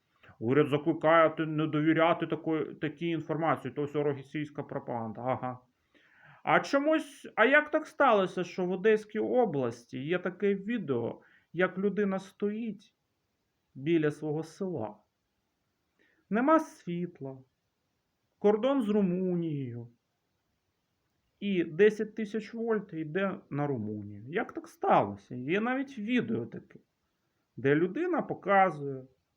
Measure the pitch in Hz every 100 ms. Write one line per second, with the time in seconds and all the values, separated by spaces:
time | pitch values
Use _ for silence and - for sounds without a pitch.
0 | _ _ - - 117 139 139 143 160 160
1 | 156 165 156 156 156 151 156 151 156 160
2 | 165 170 160 160 160 156 - - 151 147
3 | 170 165 151 151 165 131 127 131 143 147
4 | 147 131 131 156 147 - - 139 - 120
5 | 113 107 123 120 127 127 _ _ _ _
6 | _ _ - - 147 170 - 277 294 311
7 | - - - - 240 294 294 311 311 -
8 | 277 208 180 185 175 - 180 185 214 214
9 | 214 220 214 247 226 143 120 120 - 131
10 | 143 180 185 175 202 196 196 240 147 120
11 | 113 - _ _ _ 165 185 190 202 196
12 | 196 190 185 - 208 214 233 202 _ _
13 | _ _ _ _ _ _ _ 131 143 170
14 | 151 151 160 151 156 - 190 151 107 -
15 | _ _ _ _ _ _ _ _ _ _
16 | _ _ - 208 277 320 311 - - 175
17 | 175 - 135 131 131 _ _ _ _ _
18 | _ _ _ _ 202 214 254 277 208 208
19 | 190 180 185 175 165 147 127 117 120 _
20 | _ _ _ _ _ _ _ _ _ _
21 | _ _ _ - 202 185 165 156 208 208
22 | 214 - 208 220 208 233 233 220 - 160
23 | 156 180 196 165 - 139 147 127 107 107
24 | 101 104 120 180 - 330 - - - 175
25 | 101 101 - 127 131 196 233 262 269 214
26 | 208 247 - 190 - - - - _ _
27 | _ _ _ _ _ - 135 147 185 240
28 | 359 294 196 151 185 196 190 147 139 131
29 | 131 _ _